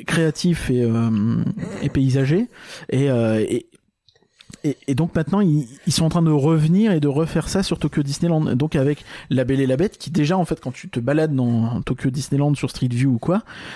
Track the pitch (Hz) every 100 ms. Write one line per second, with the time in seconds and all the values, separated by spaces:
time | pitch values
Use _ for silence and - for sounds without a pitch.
0 | - 170 160 - 175 160 - 123 117 113
1 | 113 110 110 113 - - - - 139 147
2 | 131 135 135 170 247 - - - - 127
3 | 139 123 113 110 107 117 - _ _ _
4 | _ _ _ _ - - 151 - - 135
5 | 165 170 147 196 185 151 117 135 - -
6 | 160 175 160 151 147 160 156 185 226 165
7 | 143 139 160 170 - 196 190 165 151 -
8 | 139 143 170 156 156 123 156 147 139 147
9 | - - - 123 127 135 131 131 190 -
10 | - 160 147 185 165 156 127 - - 127
11 | 120 151 160 131 120 117 113 120 - 131
12 | 135 135 - 139 147 143 135 - 127 120
13 | 135 120 - 196 - - -